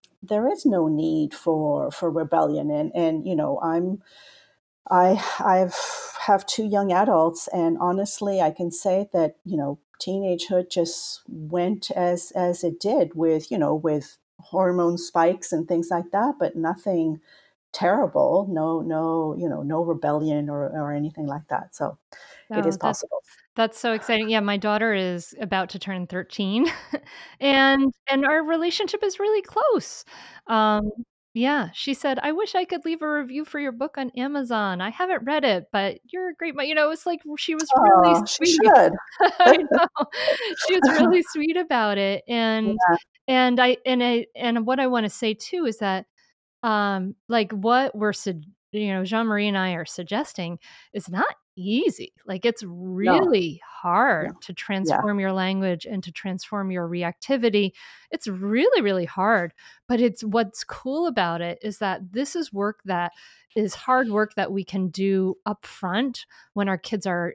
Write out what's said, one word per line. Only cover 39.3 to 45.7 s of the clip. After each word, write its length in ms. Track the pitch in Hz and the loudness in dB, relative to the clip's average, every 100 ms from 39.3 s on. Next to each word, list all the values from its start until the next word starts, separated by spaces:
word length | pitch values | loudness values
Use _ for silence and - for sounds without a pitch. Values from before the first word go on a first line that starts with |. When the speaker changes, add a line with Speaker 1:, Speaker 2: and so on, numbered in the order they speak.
| - 359 | 6 8
Speaker 2:
I 100 | 349 | 8
know. 480 | 294 - 339 - 285 - 605 523 466 339 | 6 2 2 0 -4 -2 0 0 -2 -4
She 160 | - | 0
was 160 | 370 254 | 4 6
Speaker 1:
<laughs> 100 | 311 | 6
Speaker 2:
really 220 | 330 349 | 6 4
sweet 340 | 330 311 302 339 | 2 -2 0 0
about 420 | 339 247 214 202 | 0 0 2 2
it. 260 | 196 202 - | 0 -2 -2
And, 520 | 240 226 220 220 220 180 | 0 0 0 0 2 4
Speaker 1:
Yeah. 60 | 170 - _ - | 4 0 _ 0
Speaker 2:
and 320 | 254 254 247 | 2 4 4
I, 160 | 247 247 254 | 4 2 0
and 160 | 247 | 0
I, 240 | 247 240 - | 2 0 -2
and 320 | - 240 233 220 | -6 -2 -2 0
what 140 | 262 | 0
I 80 | 262 | 0
wanna 220 | 247 214 | 0 -2
say 240 | - 226 | -2 -4
too 320 | 220 - 359 | -4 -6 -4
is 120 | 285 | -4